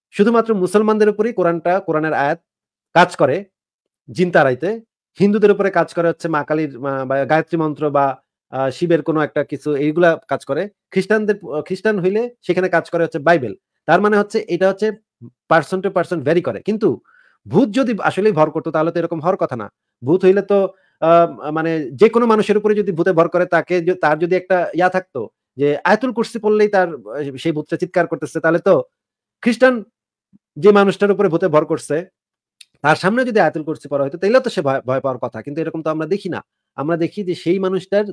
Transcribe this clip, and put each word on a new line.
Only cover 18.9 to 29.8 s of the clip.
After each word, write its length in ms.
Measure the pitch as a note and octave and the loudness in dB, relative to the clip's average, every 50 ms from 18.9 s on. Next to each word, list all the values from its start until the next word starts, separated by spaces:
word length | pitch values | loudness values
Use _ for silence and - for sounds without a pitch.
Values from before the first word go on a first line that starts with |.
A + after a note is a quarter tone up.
তো 60 | E3 F3 | -2 -4
এরকম 220 | E3 E3 E3+ D#3+ | -4 -4 -6 -4
হওয়ার 160 | C#3+ F3 G3+ | -2 -2 -2
কথা 200 | F#3 E3+ D#3 C3 | -2 -2 -4 -4
না। 160 | A#2 G#2 G2+ - _ _ _ _ _ B2 | -10 -10 -12 -14 _ _ _ _ _ -2
ভূত 200 | B2 E3 F#3 F#3+ | -2 0 2 4
হইলে 180 | F#3 F#3+ G3+ | 4 2 2
তো, 260 | G3 G3 G3+ G3+ F#3+ F#3 - _ _ _ _ _ | 0 0 0 0 0 0 -4 _ _ _ _ _
আহ, 500 | D#3 E3 E3+ E3+ E3+ E3 C#3+ - - D3 | 2 4 6 6 4 2 0 -8 -10 -6
মানে 400 | D3+ D#3+ D#3+ E3 E3 D#3+ D3 A#2+ | -6 -4 -2 -2 -4 -4 -6 -8
যে 180 | C#3 A#2+ G3+ A3+ | 2 4 4 4
কোনো 180 | A3 A#3+ B3 | 4 2 2
মানুষের 300 | A3+ A3 G#3+ G3+ - G3+ | 4 2 2 2 0 0
উপরে 180 | G#3 G#3 G#3+ G#3+ | 0 2 2 0
যদি 180 | G#3 G3 G3 | 0 0 -2
ভূতে 200 | F3 D3+ F3 F#3+ | -2 0 0 2
ভর 160 | F3+ E3 E3+ D#3+ | 2 2 2 2
করে, 180 | - F3 F3 | 2 -2 0
তাকে 340 | E3+ F3 E3 D3+ - F3+ F3+ | 0 0 -2 0 0 -2 -2
য-, 140 | E3 F3+ F3+ | 0 -2 -2
তার 240 | F3+ - D3+ D#3 D#3 | 0 0 0 0 0
যদি 180 | F3 E3+ F#3 | 0 0 -2
একটা 340 | F3+ F3+ - F#3+ F3+ E3 - - | -2 0 0 0 0 0 -2 -2
ইয়া 140 | D#3+ F3+ F#3 | 0 0 0
থাকতো 400 | F#3 F#3 F#3 _ _ B2 G#2+ - _ _ _ _ _ | 0 -2 -6 _ _ -10 -10 -10 _ _ _ _ _
যে 200 | B2+ C#3 D3 D3 - - | -2 0 0 0 0 0
আয়াতুল 280 | F3 G#3 G#3+ - B3+ | 0 0 2 0 -4
কুরসি 260 | G#3+ A#3 A3 - - A3 | -4 -4 -6 -6 -6 -4
পড়লেই 300 | - G#3+ G#3+ G#3+ G#3 G#3 | 0 0 2 2 2 2
তার, 200 | G#3 F#3+ F#3 E3+ | 2 0 0 0
আহ, 480 | D#3+ B2 F#2+ G#2 A#2 D3 D3+ C#3 C3 | -4 -10 -12 -12 -10 -8 -8 -8 -10
সেই 160 | B2 - E3 | -4 -4 -4
ভূতটা 240 | D#3 D3+ D3+ - E3+ | -4 -4 -6 -6 -6
চিৎকার 300 | D3+ F3+ E3+ - F3+ E3+ | -6 -6 -2 0 0 0
করতেছে, 340 | - E3 D3 D#3 C#3 - D#3+ | 0 -2 -8 -8 -8 -8 -2
তাহলে 180 | C#3+ D#3+ D#3+ E3+ | 0 0 0 2
তো 260 | - G3+ F3+ C#3 B2 - _ _ _ _ _ _ _ _ _ _ | 2 2 2 2 2 -4 _ _ _ _ _ _ _ _ _ _
খ্রিস্টান 440 | - A#3+ A#3 A#3 B3+ C4 B3+ A#3 | -2 -2 2 4 4 4 4 2